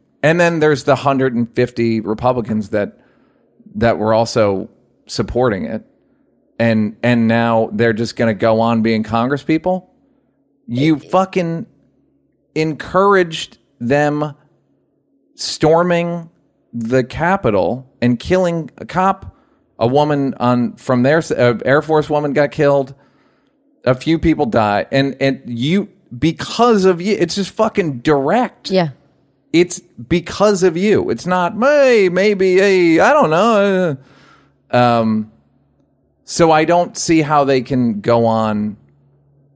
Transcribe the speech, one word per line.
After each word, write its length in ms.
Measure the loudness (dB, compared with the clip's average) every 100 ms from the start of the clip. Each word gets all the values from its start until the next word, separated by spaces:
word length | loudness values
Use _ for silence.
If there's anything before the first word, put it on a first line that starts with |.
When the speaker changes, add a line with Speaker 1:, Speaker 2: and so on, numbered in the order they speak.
| _ -4
Speaker 1:
And 160 | 0 2
then 200 | 2 2
there's 240 | 0 0
the 100 | 0 0
hundred 380 | 0 0 0
and 180 | -2 -4
fifty 460 | -2 -2 0 -2 0
Republicans 680 | -4 -2 0 -2 -2 -4 -4
that, 280 | -4 -4 -8 _ _ _ _ _ _ -14
that 240 | -2 0 0
were 160 | 0
also 540 | 0 0 0 0 -2 -8 _ _ _ -14
supporting 580 | -8 -4 0 0 -2 -6
it. 180 | -10 -12 _ _ _ _ _ _ -2
And, 380 | 0 0 -2 -2
and 240 | 0 2 2
now 420 | 2 2 0 0
they're 200 | 0 0
just 240 | 0 -4 -2
gonna 180 | -2
go 260 | 0 0 2
on 220 | 0 0
being 200 | 0 0
Congress 400 | -2 -2 -2 -4
people. 480 | -2 -2 -2 -4 -8 _ _ _ _ _ _ _ -8
You 320 | -2 0 0
fucking 680 | 0 0 0 -2 -4 -6 -10 _ _ _ _ _ _ _ _
encouraged 1040 | -4 -4 -4 -2 2 4 4 2 -4 -14 _ _ -8
them 540 | -2 0 0 -2 -6 -10 _ _ _ _ _ _ _ _ _
storming 960 | -12 -10 0 2 2 2 0 -2 -8 -12 _ _ _ _
the 320 | -10 -2 -2
Capitol 840 | -2 -4 -2 0 0 0 -2 -4 -10 -4
and 180 | -2 -2
killing 520 | 0 0 0 -4 -8 -14
a 80 | -8
cop. 440 | -2 -2 -2 -10 _ _ _ _ -4
A 60 | 0
woman 460 | 2 2 0 -2 -2
on, 380 | 0 0 -2 -6
from 260 | -2 0
their 160 | 2 2
s-, 140 | 0
uh, 260 | 0 0 0
Air 180 | 0 0
Force 260 | 2 0 0
woman 240 | -2 -2
got 200 | -2 -2
killed. 420 | 0 2 2 -2 -10 _ _ _ _ _ _ _ _
A 100 | -2
few 260 | -2 0 0
people 260 | 0 0 0
died. 400 | 0 2 0 0
And, 240 | -2 -2 -2
and 220 | -4 -4 -8
you, 420 | -6 -2 -2 -4 _ -18 -4
because 680 | -2 -2 -8 0 2 4
of 180 | 2 2
you, 140 | -2 -2
it's 160 | -2
just 160 | -4 -6
fucking 480 | -2 -2 -2 -4 -2
direct. 720 | 0 2 2 0 -2 -6 -4
Speaker 2:
Yeah. 200 | 0 0 -4 _ _ _ _ -2
Speaker 1:
It's 280 | 0 0 -4
because 840 | _ -14 -4 -4 -2 0 2 2
of 140 | 0 0
you. 340 | 0 0 0
It's 160 | -4 -2
not, 280 | -2 -2 0
"Hey, 500 | 0 4 4 4 2
maybe, 460 | 2 0 2 2 4
hey, 420 | 4 4 4 4
I 120 | 4
don't 180 | 4 2
know." 680 | 2 2 2 2 0 -2 -4 -12 _ _ _ _ _ -2
Uh, 60 | 2
um, 560 | 2 2 0 -2 -6 _ _ _ _ _ _ _ _ _
so 260 | -10 0 2
I 120 | 4
don't 320 | 2 0 0 -6
see 240 | 0 0
how 240 | 2 2
they 160 | 2 0
can 400 | 0 -2 -2 -2
go 260 | 0 2 2
on 500 | 0 0 -2 -4 -8 _ _ _ _ _ _ _